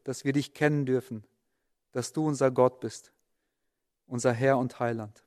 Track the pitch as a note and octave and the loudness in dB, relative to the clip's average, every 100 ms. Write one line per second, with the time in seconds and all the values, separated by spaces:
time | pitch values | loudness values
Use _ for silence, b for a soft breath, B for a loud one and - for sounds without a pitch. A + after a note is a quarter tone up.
0 | - B2+ C#3 C#3+ C3+ - D3+ D3 C3 B2+ | -10 -6 -2 -2 -2 0 0 2 0 -2
1 | - A2 - _ _ _ _ _ _ B2+ | -2 -14 -14 _ _ _ _ _ _ -8
2 | A#2+ D#3 D#3 C3+ C3+ B2+ B2+ - A2+ - | -6 -4 -2 2 2 4 2 2 -12 -12
3 | - _ _ _ _ _ _ _ _ _ | -20 _ _ _ _ _ _ _ _ _
4 | - B2 B2+ A#2 C3+ C3+ B2+ - A#2+ A2+ | -10 -2 0 2 2 2 0 -4 -4 -4
5 | G#2+ - | -10 -16